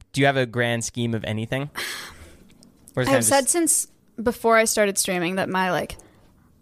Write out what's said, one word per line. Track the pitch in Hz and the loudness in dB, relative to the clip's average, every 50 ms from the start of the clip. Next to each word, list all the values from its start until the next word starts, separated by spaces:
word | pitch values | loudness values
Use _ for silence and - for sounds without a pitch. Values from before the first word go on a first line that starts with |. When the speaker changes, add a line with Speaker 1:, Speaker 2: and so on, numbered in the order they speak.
| - _ - | -18 _ -2
Speaker 1:
do | - | 2
you | 139 | 2
have | 139 135 | 2 4
a | 135 127 | 2 0
grand | 120 107 120 120 120 120 117 113 | -2 0 -2 -2 0 -2 -2 -4
scheme | - - 120 117 117 113 | -6 -4 -4 -2 -2 -2
of | 110 - | -2 -4
anything? | - 107 110 113 113 131 131 139 147 - - - - - - - - - - - - - - - - - - - - _ _ _ - - | -4 -4 -4 -4 -4 -4 -4 -6 -6 -8 -10 -10 -10 -10 -12 -14 -16 -18 -20 -20 -20 -20 -20 -20 -20 -20 -20 -20 -20 _ _ _ -10 -6
Or | 131 127 | -4 0
is | 123 | 2
it | 277 | 2
Speaker 2:
I've | |
Speaker 1:
kinda | 247 233 | 2 2
Speaker 2:
said | - 285 277 269 | 4 2 2 2
Speaker 1:
just | - - | 2 0
Speaker 2:
since | 349 330 302 - - - - _ _ _ _ _ - 214 | 0 2 2 2 0 -2 -6 _ _ _ _ _ -2 0
before | 240 233 - - 226 226 | 0 0 2 2 4 4
I | 220 220 | 4 4
started | 226 - 220 214 202 196 - | 4 2 2 2 2 2 0
streaming | - - 185 180 175 170 185 | -2 -2 -2 -2 -2 -2 0
that | 190 185 - | -2 -2 -2
my, | 185 185 185 185 | 0 0 0 0
like, | 175 151 - - - - - - _ _ _ _ _ _ _ _ _ _ | 0 -2 -4 -6 -10 -14 -18 -20 _ _ _ _ _ _ _ _ _ _